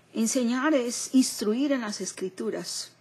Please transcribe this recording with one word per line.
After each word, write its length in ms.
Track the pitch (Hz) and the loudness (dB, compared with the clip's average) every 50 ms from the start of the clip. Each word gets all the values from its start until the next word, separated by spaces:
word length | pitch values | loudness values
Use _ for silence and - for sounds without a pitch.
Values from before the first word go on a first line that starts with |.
| _ _ - | _ _ -2
Enseñar 600 | 220 226 214 - 262 240 233 247 254 269 311 311 | 0 0 2 2 2 2 2 0 2 2 4 4
es 420 | 262 240 247 240 - - - - | 4 2 0 -4 -6 -6 2 4
instruir 560 | 262 254 - - - 214 208 220 254 285 285 | 4 4 4 0 -2 0 0 2 2 2 2
en 80 | 277 247 | 0 0
las 220 | 226 208 208 - | -2 -4 -6 -6
escrituras. 880 | 185 - - - 190 185 - - 226 208 170 175 175 - - - - - - _ | -8 -8 -6 -6 -8 -8 -6 -4 -6 -4 -4 -4 -6 -8 -8 -10 -10 -12 -16 _